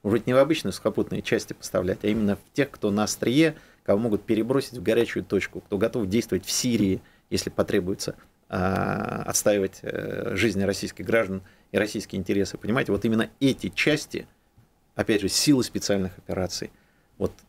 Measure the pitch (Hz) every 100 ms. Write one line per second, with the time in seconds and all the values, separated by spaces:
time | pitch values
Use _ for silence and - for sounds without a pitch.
0 | 104 110 120 127 143 160 101 - 120 -
1 | - 110 - 113 - - - 98 92 98
2 | 104 110 104 98 - - 135 - 107 101
3 | 104 - - 135 160 151 - _ - 101
4 | 117 101 - 107 113 135 - 123 90 101
5 | 113 - 92 101 - 90 - 101 113 127
6 | 95 110 - 92 - - 127 113 101 92
7 | - _ _ 98 - - 98 104 90 101
8 | - - - _ _ 98 92 95 98 101
9 | 104 - - 101 110 104 95 - - -
10 | 101 101 - 98 110 95 98 98 98 -
11 | 90 - 95 95 - - _ - 104 107
12 | - 95 92 101 95 - 98 123 135 98
13 | 117 113 110 - 139 117 95 - - 147
14 | - - - _ _ _ _ _ _ -
15 | 104 104 95 - - 135 113 104 - 101
16 | 92 - - 92 90 - - - _ _
17 | _ _ 95 -